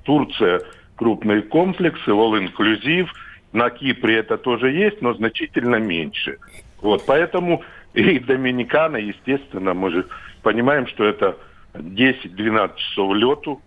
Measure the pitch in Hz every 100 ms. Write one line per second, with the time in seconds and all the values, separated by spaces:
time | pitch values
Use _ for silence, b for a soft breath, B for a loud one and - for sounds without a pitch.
0 | - 147 - - 98 87 B B B -
1 | 117 101 107 104 104 156 185 175 170 -
2 | - 104 113 107 95 - 104 104 127 175
3 | 175 B B B _ 110 120 - 135 110
4 | 110 110 107 107 131 117 127 151 208 208
5 | 123 110 113 - - - 120 117 110 85
6 | 76 - - - B B - - 104 98
7 | - 139 170 185 175 165 B B B -
8 | 196 143 120 131 127 127 120 147 160 131
9 | 104 98 - 139 - 95 95 90 95 85
10 | 90 B B B 110 110 123 143 123 -
11 | 104 104 98 - b b b - 78 98
12 | 131 127 95 92 110 110 95 - - -
13 | 98 104 123 147 156 135